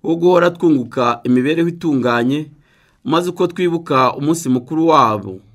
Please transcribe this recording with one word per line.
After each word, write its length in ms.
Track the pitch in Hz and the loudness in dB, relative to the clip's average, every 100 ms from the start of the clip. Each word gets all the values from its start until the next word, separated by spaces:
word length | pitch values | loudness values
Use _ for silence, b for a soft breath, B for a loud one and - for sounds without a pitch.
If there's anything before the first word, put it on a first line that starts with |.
wo 120 | - 170 | -4 0
guhora 340 | 170 175 175 | 4 4 2
twunguka 680 | 170 175 143 117 - 120 117 | 2 2 2 -2 -2 -2 -2
imibereho 440 | 123 123 135 160 170 | 0 2 2 0 -2
itunganye, 800 | 170 170 135 120 120 120 147 151 b b b b b | -2 -2 0 0 0 0 -2 -6 b b b b b
maze 260 | 123 160 180 | -2 0 -2
uko 180 | 175 175 | -2 -4
twibuka 680 | 175 180 170 165 135 127 - | 0 -2 -2 -2 0 0 0
umunsi 340 | 143 160 135 | -2 -2 0
mukuru 380 | 127 123 160 160 | -2 -2 0 2
wabo 520 | 151 117 107 98 95 _ | 4 2 -2 -8 -16 _